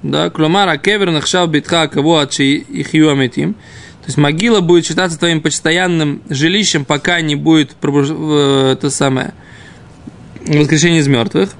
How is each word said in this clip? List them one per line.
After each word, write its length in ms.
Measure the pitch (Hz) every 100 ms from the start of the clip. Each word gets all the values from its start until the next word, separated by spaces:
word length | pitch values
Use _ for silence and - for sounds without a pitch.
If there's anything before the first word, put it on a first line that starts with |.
Да? 280 | 147 147 190
Кломар, 400 | 165 156 185 196
а 80 | 151
кевер 340 | - 208 190
нахшав 380 | 160 - 185 170
битха, 380 | 151 - 170 156
кого 300 | - 147 165
от 140 | 139
ши 220 | - 135 147
ихью 560 | - - 147 156 156
аметим. 420 | 139 127 - 151
То 560 | 214 - - - - -
есть 80 | -
могила 420 | 147 156 226 214
будет 240 | 170 175 165
считаться 320 | 156 185 160
твоим 220 | 170 165
постоянным 800 | 156 - 165 165 185 165 151 139 -
жилищем, 560 | 139 156 202 208 160 135
пока 360 | 147 160 175
не 140 | 160 143
будет 400 | 147 160 143 -
пробуж-, 360 | 147 143 139
э, 640 | 160 151 147 139 135 135 131
то 100 | 139
самое, 440 | - 139 131 127 - - - - - - - - - - - -
воскрешение 520 | 147 147 156 170 165
из 60 | 143
мертвых. 420 | 131 107 156 190 -